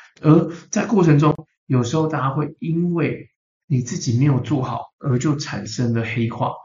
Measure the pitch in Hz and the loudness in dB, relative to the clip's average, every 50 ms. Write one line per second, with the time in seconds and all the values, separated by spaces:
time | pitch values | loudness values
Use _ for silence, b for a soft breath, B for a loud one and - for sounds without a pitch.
0 | B B B B - 156 156 175 - B B B B B - 214 - - 233 196 | B B B B 6 6 6 6 6 B B B B B -4 -4 -2 2 2 4
1 | 175 165 147 143 151 151 151 - - _ _ _ _ _ 139 123 117 113 - 160 | 6 6 6 6 4 4 2 0 -6 _ _ _ _ _ 0 0 0 0 0 0
2 | 156 156 156 139 127 139 135 151 147 143 - - - 165 160 170 175 175 170 170 | 0 0 -2 -4 -4 -2 -2 -2 -4 -6 -8 -8 -6 -4 -2 0 0 0 0 -2
3 | 156 127 113 - - - _ _ _ _ _ _ _ _ 143 123 113 - - 170 | -2 -2 -4 -6 -12 -18 _ _ _ _ _ _ _ _ -2 -2 -2 -2 -6 -6
4 | - 131 113 120 139 151 135 120 - - 151 131 - - - - - - _ _ | -4 -2 0 2 2 2 2 0 0 -2 -2 -4 -2 -4 -6 -8 -10 -12 _ _
5 | - 143 123 123 135 156 143 - - - - 101 101 113 - - 123 117 117 113 | -4 -2 -2 0 0 0 -2 -2 -4 -8 -8 -10 -10 -8 -6 -4 -2 -2 0 -2
6 | 110 107 110 117 117 117 - - 127 - - B B | -2 -4 -2 -2 -2 -4 -2 -4 -6 -6 -6 B B